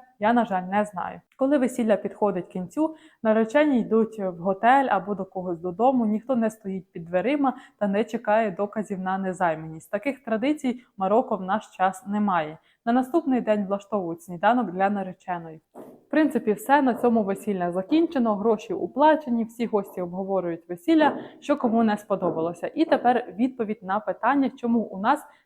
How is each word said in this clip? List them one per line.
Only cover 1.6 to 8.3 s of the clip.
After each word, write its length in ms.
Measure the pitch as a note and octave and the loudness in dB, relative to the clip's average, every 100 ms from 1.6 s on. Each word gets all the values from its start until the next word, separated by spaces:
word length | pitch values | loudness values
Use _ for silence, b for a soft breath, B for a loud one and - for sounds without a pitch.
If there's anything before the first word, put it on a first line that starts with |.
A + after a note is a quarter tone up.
| B3 B3 A3 G3+ | 0 0 2 2
підходить 520 | G3+ - G#3 F3+ F3 | 0 -2 -2 -2 -6
кінцю, 480 | F#3 F3+ D4 D#4+ D#4 B B | -10 -8 -2 -2 -4 B B
наречені 560 | A3 A3 A3 D4 D4+ B3 | 0 2 4 4 4 2
йдуть 400 | F3 A3 A3 A3 | 2 2 2 -2
в 180 | F#3+ E3+ | -6 -2
готель 500 | F3+ F#3+ A3+ C4+ C4 | -2 2 4 4 4
або 260 | G3 F#3 G3 | 0 -2 -6
до 100 | F#3+ | -6
когось 340 | F#3+ F3+ E3+ | -6 -6 -6
додому, 460 | F3+ F3 B3 C4 G#3+ | -6 2 2 4 0
ніхто 300 | G#3+ A3+ B3+ | -2 0 0
не 140 | A3 | 0
стоїть 420 | A3 G3 F#3+ - | -4 -8 -10 -10
під 140 | F#3 E3+ | -14 -4
дверима 480 | F3+ G#3 D4 C4+ B3+ B _ | -2 0 2 0 -2 B _
та 80 | G3+ | -2
не 160 | G3+ | 0
чекає 480 | A3+ A#3 G#3+ | -2 -4 0